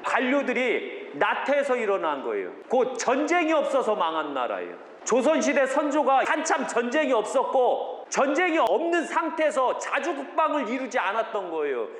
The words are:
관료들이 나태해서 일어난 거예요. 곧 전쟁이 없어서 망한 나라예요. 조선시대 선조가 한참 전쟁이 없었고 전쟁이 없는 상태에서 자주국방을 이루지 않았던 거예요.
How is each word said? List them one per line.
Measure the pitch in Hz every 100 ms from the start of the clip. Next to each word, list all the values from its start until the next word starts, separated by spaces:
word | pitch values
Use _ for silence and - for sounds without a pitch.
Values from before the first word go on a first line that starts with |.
관료들이 | - 226 254 285 254 240 247 139 - - -
나태해서 | - 208 247 - 285 277 247
일어난 | 214 196 165 139
거예요. | 120 104 90 87 -
곧 | 254 - -
전쟁이 | - 269 294 349 311
없어서 | 311 - 262 220
망한 | 196 165 160 151
나라예요. | 135 120 95 87 87 - -
조선시대 | - 240 254 311 247 285 262
선조가 | 277 302 294 269 269 226
한참 | 311 - 320 247
전쟁이 | 240 240 294 277
없었고 | 254 - 262 - 269 240 147 - - -
전쟁이 | - 269 302 359 320
없는 | 262 208 339 349 285
상태에서 | 320 320 - 311 294 247 -
자주국방을 | - 269 277 269 269 320 311 - 208
이루지 | 262 254 247
않았던 | 185 220 214 208 180
거예요. | 160 147 123 101 -